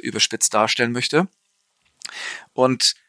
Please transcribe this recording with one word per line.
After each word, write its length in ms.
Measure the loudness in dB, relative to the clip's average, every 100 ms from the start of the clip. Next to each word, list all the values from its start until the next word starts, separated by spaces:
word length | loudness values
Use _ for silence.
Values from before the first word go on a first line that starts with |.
überspitzt 520 | -4 -2 -2 0 0
darstellen 400 | 2 2 2 0
möchte. 360 | 0 0 2 0 _ _ _ _ _ _ _ -16 -12 -12 -12 -8
Und 420 | 0 2 2 0 -2